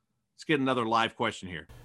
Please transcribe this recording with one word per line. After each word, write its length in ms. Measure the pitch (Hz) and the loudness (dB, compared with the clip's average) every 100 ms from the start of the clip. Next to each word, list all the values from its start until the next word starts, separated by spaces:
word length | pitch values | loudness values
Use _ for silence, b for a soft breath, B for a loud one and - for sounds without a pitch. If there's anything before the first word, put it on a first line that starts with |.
| _ _ _ - | _ _ _ -10
let's 80 | - | -2
get 140 | 151 | 0
another 260 | 135 123 113 | 2 2 2
live 300 | 113 113 - | 2 2 0
question 320 | 117 - 92 | -2 -2 -8
here. 200 | 82 76 b | -12 -14 b